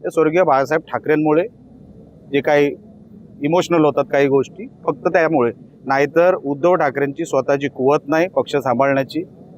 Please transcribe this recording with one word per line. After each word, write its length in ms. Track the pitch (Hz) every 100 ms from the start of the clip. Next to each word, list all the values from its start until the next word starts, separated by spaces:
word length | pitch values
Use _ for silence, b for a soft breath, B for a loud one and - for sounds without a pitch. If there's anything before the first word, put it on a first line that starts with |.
ते 60 | 175
स्वर्गीय 340 | 165 156 165
बाळासाहेब 380 | 175 135 131 156
ठाकरेंमुळे, 640 | - - - 151 156 151 208 - - - - - - - -
जे 100 | 139
काही 340 | 147 147 143 - - - - - - -
इमोशनल 440 | 143 175 170 170 151
होतात 180 | 143 135
काही 160 | 143 139
गोष्टी, 400 | 139 127 - 233 -
फक्त 240 | - 151 180
त्यामुळे. 440 | 175 160 160 120 - - - 135
नाहीतर 500 | 139 143 156 175 185
उद्धव 400 | 139 143 165 180
ठाकरेंची 500 | 147 131 139 139 165
स्वतःची 420 | 139 131 143 139
कुवत 300 | - 131 147 -
नाही 200 | 156 180
पक्ष 280 | - 120 147
सांभाळण्याची, 680 | 131 120 139 139 131 151 185 - -